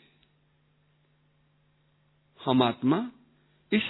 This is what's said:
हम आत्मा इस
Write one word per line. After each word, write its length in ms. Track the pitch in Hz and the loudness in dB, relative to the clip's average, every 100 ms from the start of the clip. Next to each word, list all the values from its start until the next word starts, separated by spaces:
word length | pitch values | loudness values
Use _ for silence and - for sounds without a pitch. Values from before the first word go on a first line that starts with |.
| _ _ _ _ _ _ _ _ _ _ _ _ _ _ _ _ _ _ _ _ _ _ _ _ 135 | _ _ _ _ _ _ _ _ _ _ _ _ _ _ _ _ _ _ _ _ _ _ _ _ 0
हम 180 | 127 | 2
आत्मा 480 | 120 113 127 165 247 - _ _ _ _ _ | 2 0 0 0 -2 -12 _ _ _ _ _
इस 100 | 214 | -4